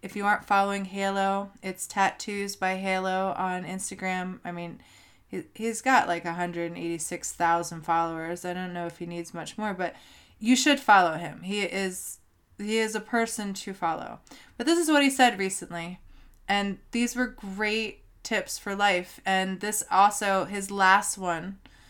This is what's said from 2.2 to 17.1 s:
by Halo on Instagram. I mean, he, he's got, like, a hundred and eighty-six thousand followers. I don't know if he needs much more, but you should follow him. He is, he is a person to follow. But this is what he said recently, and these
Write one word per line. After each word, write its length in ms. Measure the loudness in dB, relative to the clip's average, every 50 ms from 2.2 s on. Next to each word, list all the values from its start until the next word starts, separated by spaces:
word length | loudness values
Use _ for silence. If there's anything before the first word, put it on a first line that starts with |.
| -10 -8 -6 -6 -6 -6 -6
by 200 | -4 -2 -2 -2
Halo 600 | -2 -2 0 0 0 0 0 0 0 -2 -2 -2
on 260 | -2 -4 -4 -4 -6 -6
Instagram. 760 | -6 -8 -8 -8 -8 -8 -6 -4 -4 -4 -2 -4 -6 -8 -10 _
I 80 | -10
mean, 300 | -8 -8 -10 -10 -12 -16 -20 -20 -20 -20 -20 _ _ _ _
he, 160 | _ -10 -10 -10 -10 _
he's 280 | -6 -6 -4 -4 -2
got, 260 | 2 6 6 6 6
like, 180 | 4 -2 -2 -2
a 80 | -6 -4
hundred 380 | -2 -4 -4 -2 -4 -4 -6
and 60 | -6
eighty-six 560 | -6 -6 -6 -4 -6 -6 -8 -8 -8 -8 -10 -4
thousand 480 | 0 2 4 4 2 2 -2 -8 -10
followers. 640 | -2 0 0 2 2 0 -2 -6 -6 -6 -8 -6 -6
I 80 | -6 -6
don't 200 | -6 -6 -6 -6
know 140 | -6 -6
if 100 | -8 -8
he 80 | -8 -10
needs 280 | -8 -8 -8 -8 -8 -10
much 240 | -10 -10 -10 -8 -6
more, 160 | -4 -4 -2
but 200 | -2 -4 -4 -4 -8 -20 -20 -20 -20 -20 _ _ _
you 160 | 4 4 4
should 240 | 6 6 4 2 2
follow 380 | 6 8 8 8 8 6 2
him. 260 | -2 -6 -8 -10 -10 -8
He 180 | -4 -2 -2
is, 560 | -2 -2 -2 -2 -2 -2 -4 -6 -10 -12 -14 -16 _ _ _ _ _ _ _
he 220 | -10 -4 -2 0 0
is 160 | 0 0 -2
a 40 | -4
person 540 | -6 0 0 0 0 0 -2 -6 -6 -6 -6
to 200 | -8 -8 -10 -8
follow. 460 | -2 -2 -2 -2 -2 -6 -10 -12 -16 _ -20 -20 -20 -20 -20 _
But 80 | -2 2
this 140 | 2 4 4
is 100 | 4 4
what 140 | 6 6 6
he 60 | 4
said 280 | 6 6 6 6 6
recently, 600 | 2 -2 -2 -2 -6 -8 -8 -8 -8 -8 -8 -10 -14 -16 -20 -20 -20 -20 -20 -20 _ -4
and 300 | 0 0 0 0 -2 -4 -6 -12 -6
these 240 | -2 0 0 0